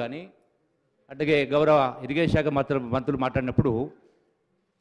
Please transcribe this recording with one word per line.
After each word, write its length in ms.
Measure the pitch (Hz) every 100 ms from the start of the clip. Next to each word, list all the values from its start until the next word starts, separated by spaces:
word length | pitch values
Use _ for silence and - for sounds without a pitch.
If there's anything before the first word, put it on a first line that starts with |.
కానీ, 180 | 120 147 190 _ _ _ _ _ _ _ _
అట్లాగే 260 | 139 151 147 127
గౌరవ 260 | 147 156 151 131 123
ఇరిగేషన్ 300 | 131 147 151
శాఖ 140 | 156 151 139
మంత్రులు, 320 | 135 135 120
మంత్రులు 240 | 131 127 139
మాట్లాడినప్పుడు, 480 | 131 135 127 - 135 113 143 - _ _ _ _ _ _ _ _